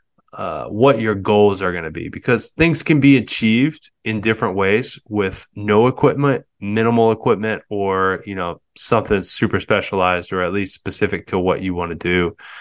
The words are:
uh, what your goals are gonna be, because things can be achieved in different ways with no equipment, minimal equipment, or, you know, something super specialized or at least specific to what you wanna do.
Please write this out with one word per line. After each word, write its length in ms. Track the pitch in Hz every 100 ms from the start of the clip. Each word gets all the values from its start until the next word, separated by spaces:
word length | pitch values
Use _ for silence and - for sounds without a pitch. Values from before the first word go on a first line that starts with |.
| _ _ _
uh, 320 | - 92 76
what 340 | 58 101 131 135
your 140 | 110
goals 460 | 101 95 104 104 95
are 100 | 92
gonna 180 | 87 80
be, 180 | 80 82
because 400 | - - 120 -
things 320 | - 165 151
can 160 | - 156
be 200 | 139 131
achieved 720 | 110 - 113 113 143 156 - _
in 160 | - 110
different 340 | 107 110 113 95
ways 420 | 95 107 131 - -
with 400 | 104 95 - -
no 320 | - 104 104 120
equipment, 580 | 127 143 117 143 135 - _
minimal 520 | 101 107 113 117 113
equipment, 500 | 110 127 101 110 104 -
or, 540 | 104 98 95 95 92 101
you 80 |
know, 260 | 95 87 82 _
something 480 | - - 117 101 101
super 380 | 90 - 110 95
specialized 720 | - 104 - 98 90 90 87
or 100 | 92
at 100 | 90
least 220 | 98 98
specific 520 | - - - 101 95 -
to 100 | 98
what 220 | 90 87
you 120 | 92
wanna 200 | 87 87
do. 400 | 80 87 90 - - - -